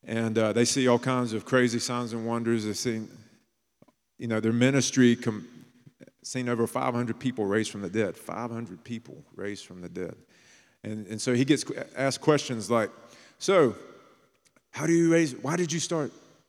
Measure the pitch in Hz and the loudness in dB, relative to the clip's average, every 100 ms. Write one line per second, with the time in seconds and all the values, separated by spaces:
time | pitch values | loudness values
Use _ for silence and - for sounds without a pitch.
0 | - 113 113 110 110 104 120 139 127 120 | -6 -4 0 2 2 2 2 2 4 4
1 | 131 127 123 110 - 131 123 117 - 120 | 2 -2 -2 -4 0 2 4 0 -4 -6
2 | 120 113 113 117 117 117 107 104 123 113 | -6 -6 -4 -2 0 0 -2 -4 -4 -4
3 | 110 - - _ _ _ _ _ _ _ | -8 -16 -20 _ _ _ _ _ _ _
4 | _ _ 117 110 110 117 127 139 127 - | _ _ -4 0 2 4 4 4 2 6
5 | 123 117 - 107 - - - _ - _ | 6 6 0 -6 -12 -20 -20 _ -20 _
6 | - _ - 127 123 120 113 127 127 120 | -20 _ -10 -6 -2 0 0 0 -2 -2
7 | 120 117 131 117 101 104 107 104 95 107 | -2 -4 -4 -2 0 0 0 -6 -4 -2
8 | 101 82 - 85 120 117 117 120 - 113 | -2 -4 -12 -10 -8 -8 -10 -14 -12 -12
9 | - - - 95 101 101 - 90 87 90 | -12 -20 -20 -10 -10 -10 -14 -16 -12 -10
10 | 85 - _ _ _ _ _ _ 104 107 | -10 -12 _ _ _ _ _ _ -12 -10
11 | 95 107 - 123 139 143 - - - - | -10 -6 0 2 4 2 0 -10 -10 -2
12 | 135 - - 147 - 117 98 117 104 - | -2 0 2 2 0 -8 0 0 0 -6
13 | - - - _ - 190 135 98 - - | -20 -20 -20 _ 2 6 4 2 -14 -20
14 | _ _ _ _ _ _ _ - 156 170 | _ _ _ _ _ _ _ -6 2 4
15 | 165 165 160 123 131 170 175 165 - 170 | 6 4 2 -2 -4 -2 -2 -2 -2 -4
16 | 139 - - _ | -4 -8 -20 _